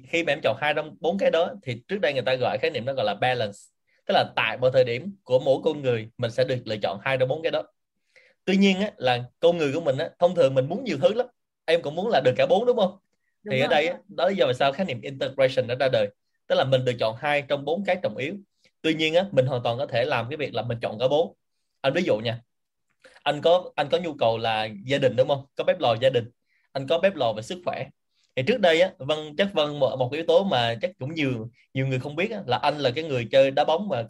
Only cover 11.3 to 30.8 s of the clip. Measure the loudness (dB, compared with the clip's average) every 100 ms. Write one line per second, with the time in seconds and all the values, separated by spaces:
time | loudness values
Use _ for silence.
11.3 | _ _ _ 0 0 0 -4 0 2 2
12.3 | 2 2 4 2 2 0 -2 _ _ _
13.3 | _ -4 0 2 2 0 -4 -10 -2 0
14.3 | 2 0 2 0 0 -4 -6 -8 -6 -4
15.3 | 2 2 2 -2 0 0 2 -2 -6 _
16.3 | _ -2 0 2 2 2 -2 -2 -2 -2
17.3 | -2 0 -4 -2 -2 -2 -2 -2 -4 -8
18.3 | -8 -16 _ _ _ 0 2 2 2 2
19.3 | 2 2 0 -2 -4 -2 -2 0 -2 -2
20.3 | -6 -6 -6 -6 -4 -4 -2 0 2 0
21.3 | -6 _ _ _ _ -2 0 0 0 -2
22.3 | -8 _ _ _ _ _ _ _ _ -4
23.3 | 0 4 2 0 -4 -2 -2 -2 0 0
24.3 | 0 -2 -2 -4 -8 -2 2 2 2 2
25.3 | 0 -4 -6 -2 2 2 2 2 2 -4
26.3 | _ _ _ _ -8 -2 2 2 0 -2
27.3 | -2 -8 -8 -8 -8 -10 _ _ _ _
28.3 | -4 0 4 4 6 4 0 -4 -4 -4
29.3 | -2 0 0 0 2 0 2 -2 0 4
30.3 | 4 4 2 2 0